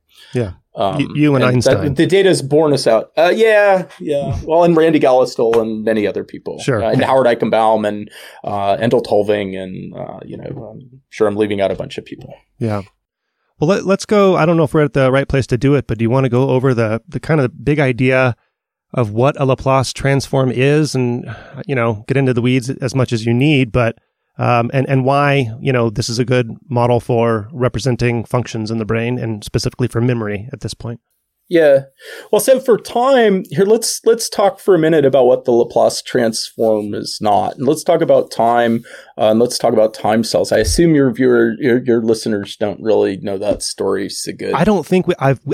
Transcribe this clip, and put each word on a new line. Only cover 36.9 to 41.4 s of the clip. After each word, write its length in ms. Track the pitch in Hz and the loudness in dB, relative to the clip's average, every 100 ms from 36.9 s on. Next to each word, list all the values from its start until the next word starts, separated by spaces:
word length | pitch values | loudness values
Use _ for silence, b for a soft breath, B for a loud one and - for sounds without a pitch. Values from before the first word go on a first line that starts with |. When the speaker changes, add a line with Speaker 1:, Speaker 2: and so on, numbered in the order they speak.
Speaker 2:
is 240 | 104 110 - | -8 -10 -6
not. 360 | 104 101 98 - | 0 0 0 -4
And 100 | 131 | -2
let's 160 | 151 | -2
talk 180 | - 170 | 0 0
about 280 | 156 135 - | 4 2 2
time, 540 | - 117 120 117 113 B B B - | 0 2 2 2 0 B B B -2
uh, 120 | 110 | 2
and 80 | 110 | 4
let's 180 | 123 - | 2 2
talk 140 | 120 | 0
about 180 | 117 110 | 2 2
time 300 | - 104 110 | 0 0 0
cells. 300 | 113 - 95 | 0 -2 0
I 60 | 104 | 0
assume 360 | 117 - 170 | 0 2 4
your 160 | 151 135 | 4 2
viewer, 440 | 113 127 120 | 2 2 4